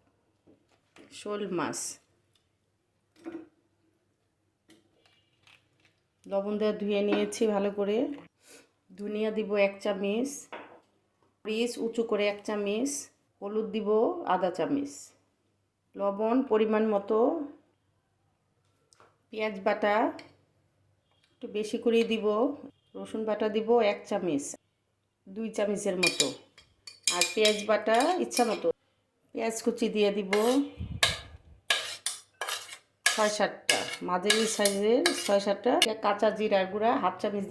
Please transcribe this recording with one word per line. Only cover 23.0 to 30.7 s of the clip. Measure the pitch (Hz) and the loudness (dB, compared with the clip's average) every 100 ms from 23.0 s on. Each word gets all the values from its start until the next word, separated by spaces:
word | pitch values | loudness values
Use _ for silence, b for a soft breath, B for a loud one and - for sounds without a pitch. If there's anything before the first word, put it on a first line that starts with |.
| 196 220 220 | -10 -6 -2
বাটা | 208 214 214 | 0 0 0
দিব | 214 240 208 | 4 4 4
এক | - - | 0 -4
চামচ, | 202 175 147 - - _ _ _ _ _ _ - | -4 0 -2 -4 -10 _ _ _ _ _ _ -16
দুই | 196 220 - | -10 -6 -2
চামচের | 208 202 202 180 | 0 0 -2 0
মতো, | 175 - 139 - - _ _ _ - - - | 0 0 -2 -4 -14 _ _ _ -20 -6 -2
আর | 175 180 | 0 0
পেঁয়াজ | - 214 208 208 | 2 2 2 0
বাটা | 208 214 226 302 370 | 0 2 2 2 0
ইচ্ছা | 233 - 226 | -2 0 0
মতো। | 185 170 - _ _ _ _ _ | 0 -2 -4 _ _ _ _ _
পেঁয়াজ | 233 226 226 | -6 -4 -2
কুচি | 240 226 220 | -2 0 0
দিয়ে | 208 202 202 | 2 2 2
দিব | 190 208 226 269 285 | 0 2 4 2 0